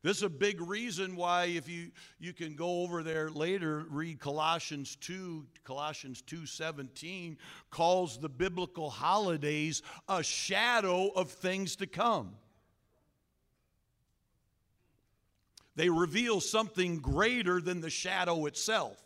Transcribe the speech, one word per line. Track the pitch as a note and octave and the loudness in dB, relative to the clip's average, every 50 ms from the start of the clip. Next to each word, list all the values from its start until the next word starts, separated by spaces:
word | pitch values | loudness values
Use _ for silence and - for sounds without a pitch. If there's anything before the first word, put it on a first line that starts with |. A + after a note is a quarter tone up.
This | - E3 G#3 - | 0 0 0 0
is | G#3 | 0
a | F#3+ | -4
big | D#3 C3 F#3+ G#3 G#3 E3 | 0 0 0 0 0 -2
reason | E3+ E3+ G3+ G#3+ A#3+ A#3+ F3 E3+ F#3+ F#3 F#3 | -6 -6 -4 -4 -4 -4 -4 -4 -4 -4 -2
why, | F3 F3 F3 F3 F3 F3 | -2 2 2 4 4 2
if | F3 E3+ E3 B2+ | 2 0 -4 -6
you, | D#3 E3+ E3+ E3+ E3+ - - - - - _ | -6 -10 -10 -10 -12 -16 -20 -20 -20 -18 _
you | D#3+ F3 F3 | -12 -12 -8
can | - F3 D#3 D3+ | -8 -8 -8 -6
go | C#3+ E3 F3+ F3 F3 | -4 -2 0 0 0
over | F3+ F3 E3+ E3 | -2 -2 -2 -4
there | D#3 D#3+ D#3+ D#3 D#3 D#3 | -2 -2 -2 -2 -2 -2
later, | D3+ D3 D#3 F3 F#3+ G3 E3+ D#3 D#3 D3+ D#3+ E3 | -2 -2 0 0 2 0 0 0 -2 -2 -4 -4
read | C#3 D3 D#3+ E3+ D#3+ B2+ | -4 -4 -4 -4 -6 -6
Colossians | - D3 C#3+ D#3 D#3 D#3+ E3+ E3 - - D#3 C#3+ C3+ - - | -4 -4 0 2 2 2 2 2 -2 -6 -6 -6 -8 -8 -10
two, | _ - - F3+ F#3+ F#3+ F3+ E3 D#3 C#3+ B2 _ - _ | _ -10 -8 -8 -8 -6 -8 -8 -10 -12 -14 _ -20 _
Colossians | - C3 C#3 D3 D3+ D3 - - C3+ B2+ - | -8 -6 -4 -4 -4 -6 -8 -12 -12 -14 -14
two | - - - E3+ D#3 | -12 -12 -12 -10 -10
seventeen | C3+ - - D#3+ D#3+ D#3 C#3+ C3+ C3 - - D3+ E3 F#3+ F#3 F3 E3+ D3+ - - - - - - _ | -10 -8 -6 -6 -6 -6 -6 -10 -12 -12 -12 -10 -10 -8 -8 -8 -10 -12 -12 -16 -18 -18 -20 -18 _
calls | - - E3 F3 F3+ F#3 F3+ D#3 A2 A#2+ | 0 4 6 6 6 6 4 0 -4 -6
the | D3+ D#3 | -6 -8
biblical | C3 B2 F3+ F#3+ E3+ F3+ F3+ - - E3+ D#3 D3 | 0 0 0 0 2 -2 -4 -4 -4 -6 -6 -6
holidays | - - C#3 E3 F#3+ G#3+ G#3 F#3 E3 D3+ C#3+ D3 D3+ D3+ D3+ D#3+ D3+ - - - - - _ - | -4 0 4 4 4 6 4 2 0 0 0 0 0 0 0 0 -2 -4 -6 -8 -16 -14 _ -2
a | G3 F3 | 0 0
shadow | D#3 - - - - - F#3+ G3 A3+ A#3+ A#3+ A#3 G3+ F#3 F3+ F3+ F#3+ G3 | 0 0 -2 -2 -2 0 2 4 4 4 4 4 4 4 4 4 2 2
of | - F#3 F3+ C#3 | 2 0 -2 -2
things | - - - F3+ F#3+ F#3+ F#3+ E3+ - | -4 -4 -2 -2 0 0 -2 -4 -4
to | - G3 | -4 -6
come. | F#3+ - E3+ A3 A#3+ A3 D#3+ G#2+ F2+ G#2 G#2 _ _ _ _ _ _ _ _ _ _ _ _ _ _ _ _ _ _ _ _ _ _ _ _ _ _ _ _ _ _ _ _ _ _ _ _ _ _ _ _ _ _ _ _ _ _ _ _ _ _ _ _ _ _ _ _ _ _ _ _ _ _ _ - _ _ _ | -6 -2 2 4 4 4 2 0 -6 -12 -16 _ _ _ _ _ _ _ _ _ _ _ _ _ _ _ _ _ _ _ _ _ _ _ _ _ _ _ _ _ _ _ _ _ _ _ _ _ _ _ _ _ _ _ _ _ _ _ _ _ _ _ _ _ _ _ _ _ _ _ _ _ _ _ -20 _ _ _
They | D3+ E3 F3+ | 2 4 4
reveal | E3+ E3 F3+ D#3+ C#3+ A3 A#3+ A#3+ A3 F3+ | 6 4 4 4 4 2 4 4 2 2
something | - - - A3 A3+ - - F3+ F#3 F3 E3+ D#3 | 2 2 2 2 2 2 0 0 0 0 0 -2
greater | C3 C3+ C#3 D#3 G#3 A#3 B3 B3 G#3 F3+ F3+ F3+ | 0 0 4 4 4 4 4 2 2 2 2 2
than | D#3+ F3+ F3+ F3 | 2 0 -2 -2
the | D#3+ D#3+ | -4 -4
shadow | - - - F#3 F#3+ F#3 F3+ F3 E3+ E3 D3+ | -4 -4 -2 -2 0 2 2 2 2 2 0
itself. | D3 C#3+ - - G#3+ A3 G3+ D3+ A2 G2 - - | -2 -2 -2 -2 0 2 0 0 -2 -6 -14 -20